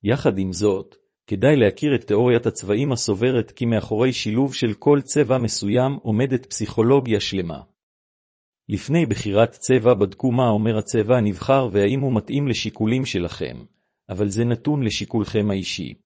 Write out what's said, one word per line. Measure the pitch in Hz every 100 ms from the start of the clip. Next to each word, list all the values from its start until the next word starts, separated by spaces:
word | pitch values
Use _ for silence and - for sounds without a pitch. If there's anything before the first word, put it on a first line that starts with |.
יחד | 104 127 143 95
עם | 95
זאת, | 87 104 98 - _ _ _ _
כדאי | 98 120 151
להכיר | 104 - 151 131
את |
תיאוריית | - 104 123 117 117
הצבעים | - 95 104 135
הסוברת | 120 - 98 123 127 -
כי | - 120
מאחורי | 110 - 107 131
שילוב | 120 - 110 139
של | 123 117
כל | 104 - 147
צבע | 135 147 127 127
מסוים | 117 - 101 117 131 139
עומדת | 117 107 131 127 -
פסיכולוגיה | - - - 113 139 127 104
שלמה. | - 98 87 73 - _ _ _ _ _ _ _ _ _ -
לפני | 101 - 160 151
בחירת | 107 104 101 113
צבע | - - 127 113
בדקו | 113 98 - 131
מה | 123 127
אומר | 107 110 110
הצבע | - 117 104 123
הנבחר | 104 90 - 135 127
והאם | 98 101 135
הוא | 135
מתאים | 117 - 135 143
לשיקולים | 113 110 - 110 127 131
שלכם, | 95 85 - 69 62 - _ _ _ _
אבל | 95 101
זה | 101 120
נתון | 117 - 147
לשיקולכם | 120 - - 117 101 110 104
האישי. | 98 87 - 73 -